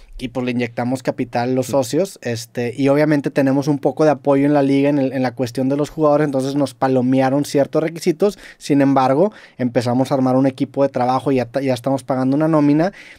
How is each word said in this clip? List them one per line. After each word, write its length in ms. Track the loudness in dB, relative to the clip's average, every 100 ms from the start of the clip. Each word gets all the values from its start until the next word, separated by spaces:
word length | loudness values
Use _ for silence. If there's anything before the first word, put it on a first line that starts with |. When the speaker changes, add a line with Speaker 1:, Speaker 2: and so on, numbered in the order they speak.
| -20 -14
Speaker 1:
Y, 120 | -10
pues, 160 | -6 -4
le 60 |
inyectamos 500 | -2 -4 -4 -4 -4
capital 540 | -4 -6 -4 -4 -2 -2
los 100 | 0
Speaker 2:
Sí. 60 |
Speaker 1:
socios, 480 | -2 0 -2 -4 -6
este, 500 | -8 -8 -8 -6 -6 0
y 100 | 2
obviamente 460 | 2 2 0 0
tenemos 340 | 0 2 2 0
un 140 | 0
poco 240 | -2 2
de 80 | 2
apoyo 340 | 2 2 2 2
en 60 |
la 80 | 2
liga, 260 | 2 2 2
en 120 | 2
el, 120 | 0
en 120 | -2
la 100 | -4
cuestión 340 | -4 -6 -2 -2
de 80 | -2
los 140 | -4
jugadores, 360 | 0 2 2 2
entonces 280 | -2 -2
nos 180 | -2 -4
palomearon 720 | -2 0 2 2 2 2 0
ciertos 380 | 0 0 0 0
requisitos. 560 | -2 -2 -2 0 0 -2 -12 -14
Sin 240 | -2 2
embargo, 520 | 2 2 2 2 0 -2 -16 -6
empezamos 540 | -4 -2 -2 0 0
a 20 |
armar 220 | 0 0 2
un 100 | 0
equipo 380 | -2 -4 -2
de 40 | -2
trabajo, 440 | 0 -2 -2 0
ya 140 | -2 -2
ta-, 160 | -4
ya 120 | -2
estamos 300 | -2 -2 -4
pagando 320 | -4 -2 0 0
una 100 | 2
nómina, 460 | 2 2 2 0 -4 -16